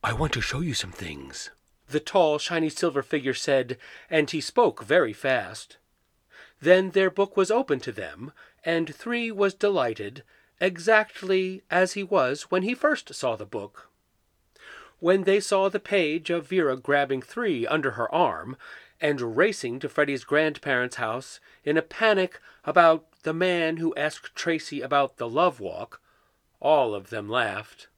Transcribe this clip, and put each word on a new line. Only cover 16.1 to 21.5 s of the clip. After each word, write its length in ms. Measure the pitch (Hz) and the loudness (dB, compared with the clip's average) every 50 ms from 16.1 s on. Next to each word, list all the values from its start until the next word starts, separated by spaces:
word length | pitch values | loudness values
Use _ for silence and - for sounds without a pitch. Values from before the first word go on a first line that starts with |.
| 151 170 156 - | 0 -4 -2 -2
of 200 | 170 170 151 - | -4 -4 -4 0
Vera 260 | 185 185 165 139 131 | 0 2 2 2 0
grabbing 460 | 131 - - 143 143 143 131 135 131 | -2 0 2 2 2 2 2 -2 -4
Three 440 | 123 - - 233 240 214 160 123 113 | -4 -8 -8 -4 -2 -2 0 0 0
under 260 | - 151 156 143 135 | 0 0 0 0 -2
her 220 | 101 117 117 110 - | -2 -2 -4 -2 2
arm 440 | 165 175 127 90 80 82 107 131 _ - - - - - _ _ _ | 2 2 2 0 -4 -8 -12 -14 _ -16 -20 -20 -20 -20 _ _ _
and 380 | - 151 147 135 123 117 110 | 0 0 0 0 -2 -4 -2
racing 420 | 120 175 226 196 - - 123 120 135 | -2 -2 -2 -4 -4 -8 -8 -8 -6
to 80 | - | -8
Freddy's 380 | 143 - - 147 143 143 131 - | -6 -2 -2 -2 0 -2 -6 -4
grandparents' 720 | - 147 151 156 156 151 - - 143 135 123 123 123 - | -2 0 0 0 0 -2 -6 -4 -2 0 0 -2 -2 -4
house 420 | - 120 110 113 127 131 - - - _ - | -6 -6 -6 -6 -6 -8 -12 -20 -20 _ -20